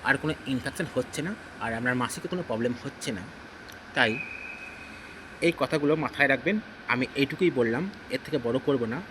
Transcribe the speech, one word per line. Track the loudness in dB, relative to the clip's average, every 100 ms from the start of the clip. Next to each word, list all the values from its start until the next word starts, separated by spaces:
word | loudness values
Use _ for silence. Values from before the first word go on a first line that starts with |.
আর | 4 4
কোনো | 4 -2 -2
ইনফেকশন | -2 -2 -4 -2
হচ্ছে | -2 -2 -4
না, | -4 -6 -10 -6
আর | -2
আপনার | 0 2 2
মাসিকে | 0 -2 -4
কোনো | -4 -2
প্রবলেম | 0 2 0
হচ্ছে | -6 -8 -6
না। | -6 -6 -12 -16 -16 -16 -16 -6
তাই | 4 4 4 -6 -10 -12 -14 -14 -14 -14 -16 -16 -16 -16 2
এই | 2 4
কথাগুলো | 2 2 4 4
মাথায় | 2 4 4
রাখবেন। | 6 4 0 -2 -14 0
আমি | 2 2 2
এইটুকুই | 2 4 4
বললাম, | 6 4 4 -2 -6 -6
এর | -6 -2
থেকে | -2
বড় | 2 0
করব | 2 2 2
না। | -4 -6